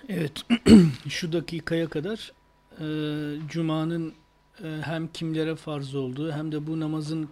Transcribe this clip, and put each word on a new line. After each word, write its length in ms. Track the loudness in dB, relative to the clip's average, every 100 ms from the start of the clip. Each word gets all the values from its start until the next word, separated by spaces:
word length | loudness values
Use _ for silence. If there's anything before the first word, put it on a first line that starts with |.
| -8
Evet. 240 | -4 -4 -6 -2 2 10
<clears throat> 360 | 12 10 4 -6
Şu 240 | -6 -2
dakikaya 560 | -2 -4 -8 -2 -2 0
kadar, 440 | -4 -6 -8 -10 -20 _ _ _ -10
e, 40 | -6 -4 -4 -4 -6 -8 -6
Cuma'nın, 680 | -4 -2 0 -2 -4 -6 -10 _ _ _ -16
e, 40 | -10 -8
hem 240 | -6 -6 -6
kimlere 480 | -6 -4 -2 -2 -4
farz 380 | -6 -8 -6
olduğu 380 | -6 -4 -4 -6
hem 200 | -4 -4
de 140 | -4 -4
bu 140 | -4
namazın 480 | -4 -4 -4 -6 -6